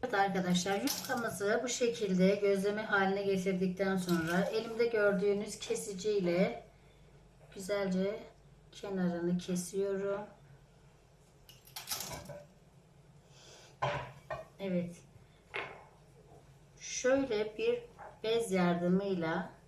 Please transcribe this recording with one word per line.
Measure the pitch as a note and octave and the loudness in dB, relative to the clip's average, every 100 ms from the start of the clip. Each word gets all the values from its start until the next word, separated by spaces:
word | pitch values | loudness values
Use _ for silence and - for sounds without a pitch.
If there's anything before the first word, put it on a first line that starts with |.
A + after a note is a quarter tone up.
Evet | B3+ | 0
arkadaşlar, | G3+ G3 F#3 F3+ F3+ G3 G3+ | 2 2 2 2 2 2 0
yufkamızı | C4 - - C4 A3+ F3+ G3+ A#3 | 0 -4 -2 -2 -2 -2 0 0
bu | B3 | 0
şekilde | - A#3+ - G#3 F3+ F#3 | 0 0 0 0 4 6
gözleme | G3+ G3+ G3 G3 G#3 | 6 2 2 0 -2
haline | G#3+ G#3 F#3+ G3 | 0 2 2 2
getirdikten | G3 F#3+ F3+ F3+ F#3 F#3 F#3+ F#3+ | 0 0 0 0 0 0 0 0
sonra | F3 E3+ D#3+ F3+ G3+ | 2 0 2 0 2
elimde | A3 A3+ A3+ A#3 | -2 -4 0 0
gördüğünüz | A3+ G3+ F#3+ G3+ G3+ G#3+ - | 4 4 4 2 2 -2 -8
kesiciyle | - A3 - F#3 G#3+ G3+ F3 F3 G#3+ A#3 - - - - - - - - - | -4 -4 -4 -4 0 0 2 2 2 0 -12 -20 -20 -20 -20 -20 -20 -20 -20
güzelce | - F#3+ G3+ G3 F#3 G3 A3 - - - - - | -14 -4 -2 0 0 0 -2 -10 -20 -20 -20 -20
kenarını | - G#3 F#3+ F3+ E3+ E3+ F3+ | -14 -8 -2 0 0 0 0
kesiyorum. | - F3+ - G3 G3 G3 G3 G3+ G#3 - - - - - - - - - - - - - - - - - - - - - - - - - - - - - - - - - - - - - - - - - - - | 0 -4 -2 -2 -2 -2 -2 -4 -6 -16 -20 -20 -20 -20 -20 -20 -20 -20 -20 -20 -20 -20 -16 -16 -10 -10 -8 -12 -12 -16 -16 -20 -20 -20 -20 -20 -20 -20 -20 -20 -20 -20 -20 -4 -2 -2 -8 -14 -10 -10 -10 -8
Evet. | G3 F3+ F3 - - - - - - - - - - - - - - - - - - - | -2 0 -2 -8 -20 -20 -20 -20 -10 -10 -8 -14 -20 -20 -20 -20 -20 -20 -20 -20 -20 -18
Şöyle | - - B3 C4+ C4 G#3+ G#3+ - | -10 -2 4 4 4 0 -2 -2
bir | A3+ A#3+ - - - - | 0 0 -4 -18 -20 -6
bez | A3 A#3 F#3+ | 0 0 2
yardımıyla | F#3 F3 F3 F3 F#3 G3+ F#3 D#3+ E3+ F3 - | 2 4 4 4 2 2 0 0 -2 -4 -12